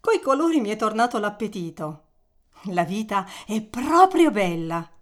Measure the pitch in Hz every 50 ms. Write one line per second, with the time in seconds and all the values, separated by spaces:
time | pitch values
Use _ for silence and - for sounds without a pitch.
0 | - - 453 349 - - 269 277 320 339 330 311 226 202 214 214 226 214 208 220
1 | 233 247 240 226 208 208 208 208 226 202 208 202 175 165 160 - 170 151 156 147
2 | _ _ _ _ _ _ _ _ _ _ _ - - 202 180 175 170 156 185 208
3 | 220 214 208 196 190 190 - - - - 214 220 214 - - 240 - - 311 339
4 | 370 370 381 359 339 311 208 208 196 175 170 165 165 165 165 170 165 - - -